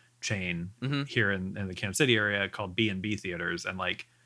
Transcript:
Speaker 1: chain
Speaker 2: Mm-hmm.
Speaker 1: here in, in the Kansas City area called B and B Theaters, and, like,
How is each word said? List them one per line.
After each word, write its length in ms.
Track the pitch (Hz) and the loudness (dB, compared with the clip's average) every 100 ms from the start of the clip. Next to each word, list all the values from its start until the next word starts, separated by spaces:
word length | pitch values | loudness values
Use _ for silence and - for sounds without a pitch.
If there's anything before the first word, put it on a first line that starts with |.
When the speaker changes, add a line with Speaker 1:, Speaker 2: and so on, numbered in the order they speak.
| _ _ | _ _
Speaker 1:
chain 520 | - 101 90 85 90 - | -4 -2 0 -2 -4 -6
Speaker 2:
Mm-hmm. 220 | 131 143 | -2 -2
Speaker 1:
here 280 | 139 123 101 | 0 2 2
in, 240 | 95 95 104 | 2 -2 -4
in 120 | 95 | -6
the 40 | 90 | -4
Kansas 220 | 101 92 | -2 2
City 160 | 143 110 | 6 6
area 320 | 104 101 98 | 4 2 0
called 260 | - 98 90 | -4 -4 0
B 140 | 107 | 2
and 120 | 95 | 2
B 140 | 104 101 | -2 -2
Theaters, 500 | 92 85 85 87 98 | -2 -4 -2 -2 -4
and, 120 | 92 | -2
like, 300 | 90 95 - _ | -2 -2 -8 _